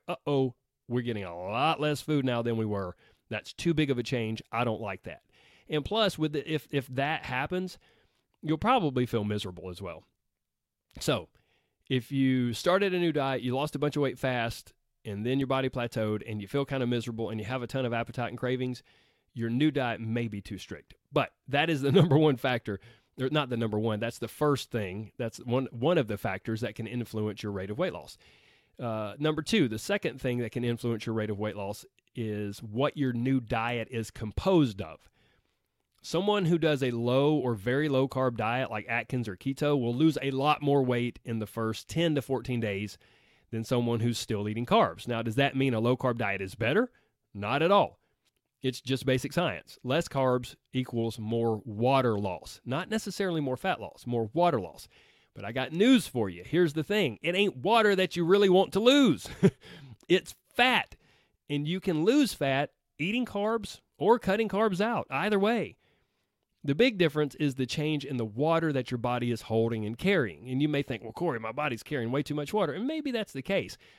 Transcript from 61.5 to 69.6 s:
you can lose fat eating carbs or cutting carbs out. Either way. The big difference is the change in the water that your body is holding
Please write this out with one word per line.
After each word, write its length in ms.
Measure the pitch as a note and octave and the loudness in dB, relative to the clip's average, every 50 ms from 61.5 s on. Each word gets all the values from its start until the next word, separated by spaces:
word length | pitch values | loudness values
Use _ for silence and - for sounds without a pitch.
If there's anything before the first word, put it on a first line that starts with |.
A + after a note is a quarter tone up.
| D3 D3 D3 | -4 -2 -2
you 120 | D#3 F3+ F#3 | -2 -4 -2
can 260 | - G3 E3 D3+ E3 | 0 0 0 4 4
lose 300 | G#3+ C4 D4+ C#4 G3+ - | 4 6 6 4 4 2
fat 360 | - D3 C3+ C3 C#3 D3 - _ _ _ _ _ - | -2 0 0 2 0 0 -2 _ _ _ _ _ -6
eating 260 | C#3+ F#3+ A3 B3+ B3 | -4 -2 -2 -2 -4
carbs 560 | - - G3+ G3+ A3 A#3 A#3 G3+ - - - _ _ _ - | -4 -4 -2 -2 0 -2 -2 -4 -8 -14 -18 _ _ _ 0
or 180 | D3+ G3+ A#3 | 4 4 4
cutting 320 | A3+ - F#3+ F#3+ A3 A3+ G3 | 4 4 0 2 2 0 0
carbs 300 | F#3+ G3+ A3+ G#3+ F#3 E3+ | 2 2 2 2 2 0
out. 260 | G#3 A#3 A#3 C3 - - | 0 0 0 -2 -4 -2
Either 280 | C3+ C#3 F3 G#3+ G#3 | -4 -2 0 2 2
way. 400 | G3 G3 G#3+ A#3+ A3 D3+ F2+ - _ _ _ _ _ _ _ _ _ _ _ _ _ _ _ _ _ - | 2 4 2 2 0 -2 -6 -8 _ _ _ _ _ _ _ _ _ _ _ _ _ _ _ _ _ -2
The 100 | C#3 C#3 | -2 4
big 240 | E3 A#3+ C4+ G#3+ | 6 4 4 6
difference 380 | F3+ F3 D3+ C#3+ D3+ D3+ C3+ - | 4 2 2 4 0 0 0 0
is 200 | - D3+ C#3+ B2 | 0 0 0 0
the 120 | B2+ C3 | 0 -2
change 360 | A#2+ - D#3+ D3+ D#3 D#3 C#3+ C#3 | -2 -2 -2 0 0 -2 -2 -4
in 140 | C#3 C3+ | -4 -4
the 80 | A#2+ A2+ | -4 -4
water 480 | G#2+ G#2 A#2+ D3 D#3+ E3 E3 E3 D#3 C#3 | -4 -2 0 2 2 4 4 2 2 0
that 160 | C3 A#2 - | 0 0 -2
your 80 | B2 | -4
body 320 | A#2+ A2 A#2+ B2 A#2+ A#2+ A#2+ | -2 -2 -2 0 0 0 0
is 140 | A#2 A2 - | -2 -2 -2
holding 420 | - A2+ A2+ | 0 2 2